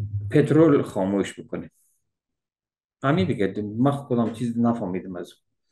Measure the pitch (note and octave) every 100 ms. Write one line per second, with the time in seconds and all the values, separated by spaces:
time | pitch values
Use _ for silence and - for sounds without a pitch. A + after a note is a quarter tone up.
0 | - - - D3+ C#3+ D3 D#3+ C#3 A2+ G#2
1 | F#2+ G2+ F2+ - - - F2 _ _ _
2 | _ _ _ _ _ _ _ _ _ _
3 | C3+ E3 F3+ A2+ F#2+ G2+ G#2 A2 C3+ C#3
4 | - A#2+ A2 - B2 A#2 A#2 A#2 G2 F#2
5 | F#2 F2+ - - _ _ _